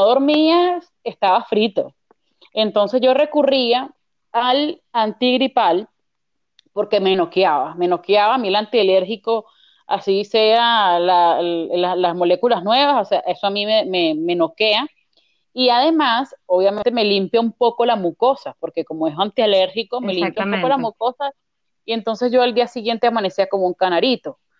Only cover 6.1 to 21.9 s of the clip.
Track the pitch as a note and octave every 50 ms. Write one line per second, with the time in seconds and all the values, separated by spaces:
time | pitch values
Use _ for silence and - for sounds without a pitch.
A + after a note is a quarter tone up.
6.1 | _ _ _ _ _ _ _ _ _ _ _ _ - G3+ G#3 - A3 G3 F#3+ F#3+
7.1 | F#3 F#3+ E3+ E3+ - F#3 F#3+ F3 D3+ C#3+ C3 D#3 D#3+ F3 F3 F3+ F3 - - -
8.1 | G3+ G#3 G#3 G#3+ B3+ C4 A#3 F#3+ F#3+ G#3 G#3+ G#3+ - A#3 G3+ F#3+ F#3 F#3+ F#3 F#3
9.1 | A#3 G3+ - A3+ A3+ A3 G#3 _ _ _ _ _ _ _ _ - - F#3+ - G3
10.1 | G3 G3 G#3 G3+ - A3 A3 G#3+ A3 A#3 A#3 A#3 A#3 A3 G3+ F#3 F3+ F3 F3 F3+
11.1 | F#3 F3 F3 E3+ D#3 B2+ F3 F3 E3+ E3 E3 - - F3+ F3+ F3+ F3+ F3+ F3+ F3
12.1 | E3+ F3+ F3 F3 F3+ F3+ - B3 A#3+ F3+ E3+ G3+ A#3 C4+ C#4+ C#4+ C#4+ A#3+ G3 -
13.1 | G3+ D#3+ - F3+ F3+ - - G3 G3 G#3 G3+ G#3 A3 A3 - - - F3+ E3+ D#3+
14.1 | D#3 - D#3+ F3 F3 F4 E4 D#4+ - - G#3+ A3 G#3 A3 C#4 D4+ _ _ _ _
15.1 | _ _ _ _ _ _ _ _ - B3 B3+ B3 A#3+ A#3+ C4+ D#4+ E4 D#4 D4+ B3+
16.1 | A3+ A#3+ C#4 - - - _ - F#3 F#3 F#3+ G3 G3+ G#3+ G#3 B3 A#3 A#3+ G#3+ G#3
17.1 | G3+ G3 F#3+ E3+ - A3+ A#3 A3+ - - B3 A#3 A#3 - A#3 B3 A#3 G#3 F#3 E3+
18.1 | D#3+ - A3+ B3+ C4+ - - - - - - E3 - E3 D3+ - D#3+ D#3+ D#3+ D#3+
19.1 | D3+ E3 G3 G#3 - - A3+ G#3+ G3 F#3+ F#3 F#3 - A3+ A3 - A#3+ B3 B3+ G3+
20.1 | F#3 F3+ F3 F#3 F3+ A3 G3 G3+ G3+ F#3+ A#3 B3+ C#4 C4+ A#3+ A3 G#3+ - A3+ B3
21.1 | B3 - C#4+ C#4 C#4 _ _ _ _ _ _ _ _ _ _ -